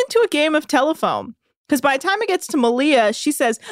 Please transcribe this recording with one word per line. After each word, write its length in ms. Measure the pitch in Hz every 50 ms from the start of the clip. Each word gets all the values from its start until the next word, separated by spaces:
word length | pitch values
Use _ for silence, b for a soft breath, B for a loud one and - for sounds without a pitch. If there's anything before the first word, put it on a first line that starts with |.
| 494
into 140 | - - 453 480
a 40 | 370
game 280 | - 294 302 320 311
of 100 | 302 302
telephone. 680 | - - 254 269 311 320 - - 175 135 104 - 247 - _ _ _ _ _ _ -
'Cause 120 | 302 254
by 160 | - 285 269
the 60 | 269 320
time 140 | 359 392 415
it 80 | 453 392
gets 200 | 370 359 - -
to 80 | -
Malia, 560 | 285 240 233 240 247 285 311 285 240 220 208
she 180 | 226 - - 302
says, 300 | 285 - 277 233 220 - B B